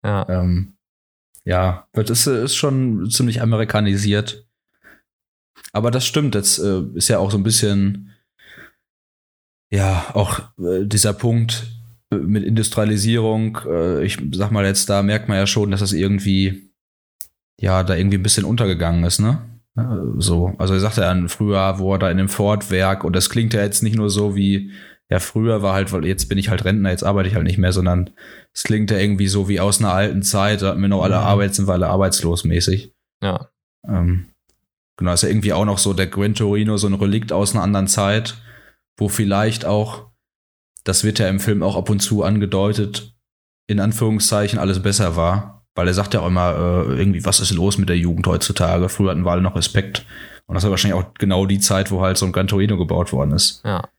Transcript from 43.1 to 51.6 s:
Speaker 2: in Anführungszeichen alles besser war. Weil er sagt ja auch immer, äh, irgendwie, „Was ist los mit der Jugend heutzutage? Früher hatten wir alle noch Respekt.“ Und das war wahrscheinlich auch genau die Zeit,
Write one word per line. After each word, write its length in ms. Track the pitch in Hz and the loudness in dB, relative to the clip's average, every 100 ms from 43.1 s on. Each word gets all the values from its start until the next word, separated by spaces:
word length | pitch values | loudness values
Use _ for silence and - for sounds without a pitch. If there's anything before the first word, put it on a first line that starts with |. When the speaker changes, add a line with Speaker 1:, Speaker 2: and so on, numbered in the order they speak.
| _ _ _ _ _ - | _ _ _ _ _ -4
Speaker 2:
in 120 | 101 | 0
Anführungszeichen 800 | 101 113 113 107 - 104 104 104 | 0 0 0 0 0 0 0 0
alles 240 | 92 95 | 0 0
besser 340 | 95 98 95 82 | 0 0 0 2
war. 360 | 85 98 113 - _ - | 2 0 -4 -14 _ -2
Weil 120 | 90 | 0
er 40 | |
sagt 200 | 90 101 107 | 0 0 0
ja 60 | |
auch 60 | 85 | 0
immer, 280 | 90 90 76 | 2 2 0
äh, 420 | 87 90 71 65 | 0 0 0 0
irgendwie, 280 | 98 87 82 | 0 0 0
„Was 160 | 92 | 0
ist 100 | 92 | 0
los 260 | 87 98 98 | 0 0 0
mit 120 | 95 | 0
der 80 | 87 | 0
Jugend 280 | 85 85 90 | 0 0 0
heutzutage? 600 | 85 - - 87 87 90 | 0 -2 0 0 2 0
Früher 220 | - 98 | 0 0
hatten 140 | 82 90 | 0 0
wir 60 | |
alle 100 | 90 | 2
noch 140 | 92 - | 0 0
Respekt.“ 480 | 95 104 - - - - - - _ | -2 -2 -2 -8 -10 -20 -20 -20 _
Und 80 | 87 | -2
das 80 | |
war 80 | 98 | 0
wahrscheinlich 280 | 92 101 92 | 2 0 0
auch 140 | 92 - | -4 -2
genau 300 | 98 92 98 | 0 2 2
die 140 | |
Zeit, 320 | 98 | 2